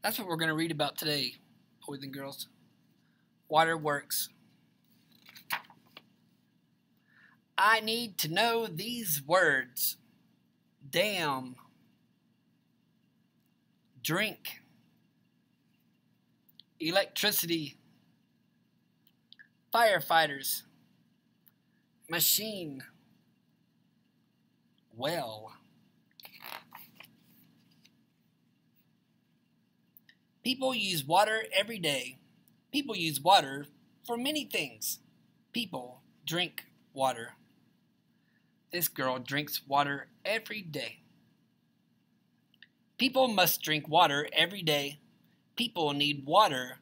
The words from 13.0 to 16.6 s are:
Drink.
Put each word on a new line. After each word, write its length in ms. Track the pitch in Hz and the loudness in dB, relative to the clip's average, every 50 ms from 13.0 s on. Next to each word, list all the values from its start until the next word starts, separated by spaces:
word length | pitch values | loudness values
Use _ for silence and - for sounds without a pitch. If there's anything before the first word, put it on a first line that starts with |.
| _ _ _ _ _ _ _ _ _ _ _ _ _ _ _ _ _ _ _ 123 | _ _ _ _ _ _ _ _ _ _ _ _ _ _ _ _ _ _ _ -10
Drink. 600 | 117 - 156 180 208 214 - - _ - - - - _ _ _ _ _ _ _ _ _ _ _ _ _ _ _ _ _ _ _ _ _ _ _ _ _ _ _ _ _ _ _ _ _ _ _ _ _ _ _ | -4 -2 0 0 0 -2 -4 -10 _ -16 -16 -16 -20 _ _ _ _ _ _ _ _ _ _ _ _ _ _ _ _ _ _ _ _ _ _ _ _ _ _ _ _ _ _ _ _ _ _ _ _ _ _ _